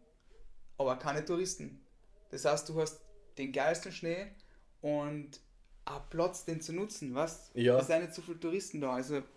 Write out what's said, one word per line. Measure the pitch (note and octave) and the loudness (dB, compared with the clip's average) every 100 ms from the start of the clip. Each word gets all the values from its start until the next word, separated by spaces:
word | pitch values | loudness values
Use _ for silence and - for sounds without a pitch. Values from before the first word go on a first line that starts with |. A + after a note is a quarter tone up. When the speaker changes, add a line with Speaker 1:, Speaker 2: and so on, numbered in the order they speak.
| - _ - - - - - - | -18 _ -20 -18 -16 -14 -10 -2
Speaker 1:
aber | C3+ B2+ | 0 0
keine | D3 D3 | 0 0
Touristen. | D#3 F3 F3+ - C#3+ C#3+ - - - - - | 0 0 0 -4 -8 -12 -20 -20 -20 -20 -12
Das | - D3+ | 0 2
heißt, | D3+ - | 2 0
du | D#3+ | 0
hast | D#3 - - - - - | -2 -2 -18 -20 -16 -6
den | C3+ | -2
geilsten | C3+ C#3 E3 G3 | 2 2 2 -2
Schnee | E3 E3 E3+ G3+ - - - - - | -4 -2 -2 -4 -14 -20 -20 -20 -6
und | D3 D3 D3 D3+ D3 - - - - - | 0 0 0 -4 -8 -16 -20 -20 -20 -14
auch | - C#3+ - | -10 -10 -6
Platz, | E3 E3+ - | 0 0 0
den | - D#3+ | -6 -6
zu | D#3+ | -4
nutzen, | E3+ G#3+ - C3+ | -4 -4 -6 -4
weißt? | B2 D#3+ - - | 0 0 -2 -8
Speaker 2:
Ja. | B2 A#2+ B2+ | 4 8 8
Speaker 1:
Es | - | 8
sind | E3 | 4
nicht | F3 | 2
so | E3 | -6
viele | E3+ E3 | -8 -4
Touristen | E3 F#3 G3 D#3 | -2 -2 -2 -2
da. | C3+ | 0
Also | B2+ C3 D3 C#3 | 0 0 -2 -4